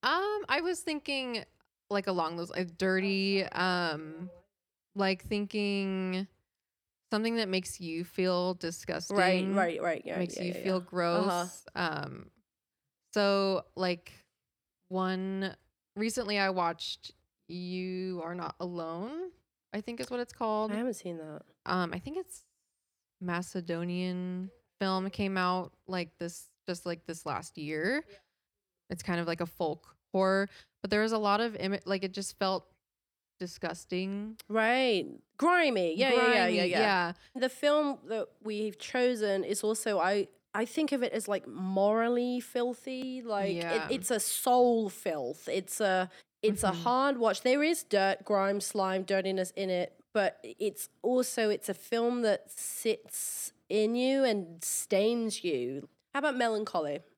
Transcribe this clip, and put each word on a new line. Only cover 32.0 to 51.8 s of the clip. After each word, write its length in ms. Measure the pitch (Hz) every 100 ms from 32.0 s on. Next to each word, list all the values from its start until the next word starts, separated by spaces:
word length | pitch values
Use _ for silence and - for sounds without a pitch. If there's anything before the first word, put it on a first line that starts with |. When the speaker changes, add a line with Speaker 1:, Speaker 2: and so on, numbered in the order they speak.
Speaker 1:
it 80 | 190
just 260 | 190 196 -
felt 280 | 190 190 - _ _ _ _ _ _ _
disgusting. 1000 | 180 - 170 170 - 180 190 196 214 220 -
Speaker 2:
Right. 580 | 214 220 247 262 202 76 62 _ _
Grimy. 560 | 311 359 320 220 175 165
Yeah, 140 | 262
yeah, 60 | 247
yeah, 80 | 247
Speaker 1:
Grimy, 240 | 240 180 -
Speaker 2:
yeah, 80 |
yeah. 140 | 180 175
Speaker 1:
yeah. 320 | 214 190 175 180 - -
Speaker 2:
The 80 | 254
film 500 | - 294 294 294 269 -
that 200 | 220 202 _
we've 360 | 214 214 214 202
chosen 680 | - 254 247 240 208 196
is 180 | 180 208
also, 360 | 214 220 - 202
I, 300 | 175 202 196 _ _
I 100 | 202
think 280 | 233 - 302
of 100 | 277
it 100 | 240
as, 160 | 226 214
like, 180 | 202 -
morally 920 | 120 185 190 202 220 233 240 247 247
filthy. 800 | - 247 240 240 - 262 262 254
Like, 280 | 233 208 196
it, 60 | 170
Speaker 1:
Yeah. 320 | 170 - -
Speaker 2:
it's 200 | 262 185
a 100 | 226
soul 680 | - - - 247 247 233 208
filth. 600 | - - 156 123 143 -
It's 320 | 180 190 -
a, 300 | 196 185 185 - - _
it's 200 | 220 202
a 60 | 196
Speaker 1:
Mm-hmm. 120 | 175
Speaker 2:
hard 360 | 170 247 277 269
watch. 240 | 226 -
There 200 | 254 277
is 200 | 302 330
dirt, 420 | - 202 190 -
grime, 360 | - 208 196 202
slime, 420 | 196 214 190 190
dirtiness 480 | 185 196 190 190 185 -
in 140 | 196
it, 220 | 180 175 _ _
but 240 | 214 190 -
it's 460 | 113 - 208 196 - _
also, 480 | - 254 247 - 214
it's 180 | 208 -
a 60 |
film 480 | 190